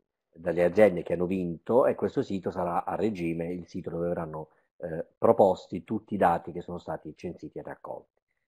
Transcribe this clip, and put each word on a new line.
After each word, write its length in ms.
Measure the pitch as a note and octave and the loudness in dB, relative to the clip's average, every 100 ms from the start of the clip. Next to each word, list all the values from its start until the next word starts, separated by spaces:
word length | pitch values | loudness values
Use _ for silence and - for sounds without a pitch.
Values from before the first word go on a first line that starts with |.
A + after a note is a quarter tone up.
| G1+ _ _ | _ _ _
dalle 300 | E2 E2+ E2+ | -8 -4 2
aziende 400 | F2 F2 G#2 F2 | 2 6 6 4
che 100 | - | -2
hanno 120 | F2 F2 | -2 0
vinto, 580 | F#2+ F2 D#2+ - A#2 C3+ | -2 -2 -6 2 4 4
e 100 | A2+ | 2
questo 260 | G2+ - | -2 -2
sito 280 | B2 G2 G2+ | -4 -4 -4
sarà 360 | F2+ F2 F2 - | -4 -2 -2 -4
a 100 | E2+ | -2
regime 560 | G#2 G2 E2+ E2 E2+ | -2 -2 -4 -2 -4
il 160 | F2+ F2 | -6 -10
sito 220 | F#2+ E2 | -10 -8
dove 180 | E2 F2 | -4 -2
verranno, 420 | F2 D#2+ D#2 D#2 _ _ _ | -2 -4 -8 -12 _ _ _
eh, 280 | E2+ D#2+ - _ | -8 -8 -10 _
proposti 680 | G#2 A2+ G2+ F2+ - F2+ | 4 6 6 4 -4 -10
tutti 300 | - G#2+ - | -6 -8 -6
i 40 | G2+ | 2
dati 340 | F#2 E2+ - | 4 4 -2
che 100 | E2 | -10
sono 160 | E2+ F2 | -10 -10
stati 360 | - D#2 D#2+ - | -8 -10 -10 -14
censiti 440 | F#2 - - - | -12 -12 -14 -12
e 40 | |
raccolti. 580 | D3 C#3 - - - _ _ _ | -12 -14 -12 -14 -14 _ _ _